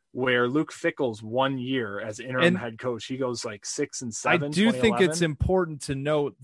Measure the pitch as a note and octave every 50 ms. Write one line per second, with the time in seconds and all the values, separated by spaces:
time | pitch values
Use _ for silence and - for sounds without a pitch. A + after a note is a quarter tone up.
0 | _ _ - A#2+ B2+ B2+ B2 B2 B2 B2 C3 D#3 D#3+ - - - - E3+ - -
1 | C#3+ A#2+ A2 G#2+ A2 G#2+ A2+ B2+ C3 C3+ C#3 B2+ A#2+ B2+ C3+ B2+ A2+ G2+ G2+ G2+
2 | A2 A2 G#2+ A#2+ A2+ C3 B2+ B2+ E3 F3 F3+ - B2 A#2 A2+ - B2+ B2+ A#2+ A2
3 | - - C3+ C3 C3 B2 A#2+ A2+ - A2+ G#2 G2+ - - - - D3 - - -
4 | C3 A#2 G#2+ - - - E3+ E3+ C#3+ D3 D#3 F3+ G#3+ A#3 A3+ B3+ A#3+ A3 - -
5 | F#3+ D3+ D#3+ F3 F3 D#3+ C#3+ - - F3+ F#3 F#3 F3+ D#3+ D#3 C3+ - - C#3 C3+
6 | C#3 D3 D#3 D3 D3 B2+ - _